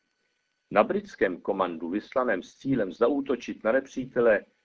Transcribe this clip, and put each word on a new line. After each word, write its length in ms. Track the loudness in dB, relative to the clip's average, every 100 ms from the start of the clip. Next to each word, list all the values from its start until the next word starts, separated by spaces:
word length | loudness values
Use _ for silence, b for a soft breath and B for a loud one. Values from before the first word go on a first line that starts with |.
| _ _ _ _ _ _ 0
Na 120 | 2
britském 580 | 2 0 -4 -2 -2 0
komandu, 480 | -4 -2 -2 -4 -6
vyslaném 540 | -6 -4 -2 0 -2
s 120 | -6 -10
cílem 380 | -4 -2 -2
zaútočit 680 | 0 2 2 -2 -4 -6 -4
na 80 | 0
nepřítele 720 | 0 0 -8 -6 2 4 4 0 _